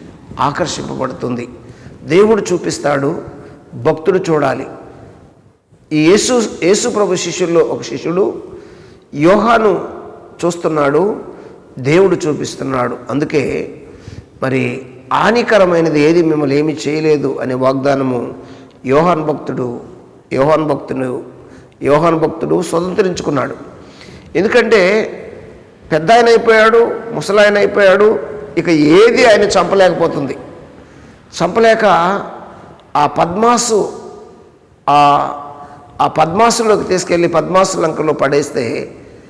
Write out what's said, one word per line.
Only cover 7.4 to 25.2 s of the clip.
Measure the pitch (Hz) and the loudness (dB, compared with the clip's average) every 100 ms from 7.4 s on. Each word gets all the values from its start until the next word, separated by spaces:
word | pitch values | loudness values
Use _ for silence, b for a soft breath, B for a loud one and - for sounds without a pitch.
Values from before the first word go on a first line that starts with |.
| 180 165 | 0 2
ఒక | 147 123 | 0 -2
శిష్యుడు | - 139 147 170 214 - - B B B B B _ | -8 -8 -6 -2 -2 -4 -14 B B B B B _
యోహాను | 139 160 208 220 233 220 156 - - - - - - | -2 2 2 2 2 2 0 -4 -14 -18 -20 -20 -6
చూస్తున్నాడు, | 170 170 175 156 143 147 196 - - B B B - - | -6 -4 -4 0 0 2 0 -4 -10 B B B -20 -8
దేవుడు | 127 165 196 180 | 0 2 4 2
చూపిస్తున్నాడు. | 151 143 135 - 135 131 123 - - | -2 -4 -6 -8 -6 -2 -4 -6 -6
అందుకే | 127 151 156 - 80 - - - B B B B - | -4 -2 -2 -2 -6 -8 -14 -20 B B B B -8
మరి | 131 131 123 123 - - - | -4 -2 -4 -6 -14 -20 -6
"హానికరమైనది | 135 175 233 233 220 185 170 165 151 | -2 0 0 2 2 4 2 2 2
ఏది | 147 170 | 4 4
మిమ్మల్ని | 160 151 147 139 | 2 0 0 0
ఏమీ | 156 143 135 | 0 -4 -4
చేయలేదు" | 151 156 151 143 139 | -2 0 0 0 -6
అనే | 127 | -6
వాగ్దానము | 127 131 135 135 139 131 123 123 - B B B _ 123 | -2 0 0 0 0 0 -4 -6 -12 B B B _ 0
యోహాను | 139 170 165 | 2 2 0
భక్తుడు, | 156 139 - 127 123 120 - - - _ _ | -2 -6 -6 -8 -6 -8 -14 -20 -20 _ _
యోహాను | 127 139 156 | -2 2 2
భక్తుడు, | 151 139 - 131 131 127 - - B B B _ | 0 -4 -6 -8 -6 -8 -12 -20 B B B _
యోహాను | 131 147 170 160 | 0 2 2 0
భక్తుడు | 156 - 151 165 | -2 -4 -4 -4
స్వతంత్రించుకున్నాడు. | 175 165 180 185 190 175 - 143 123 - - - B B B B B - | -2 -4 -4 -2 -2 -2 -4 -4 -6 -10 -18 -20 B B B B B -2
ఎందుకంటే | 190 247 220 220 180 214 202 - | 0 0 2 2 2 0 -2 -8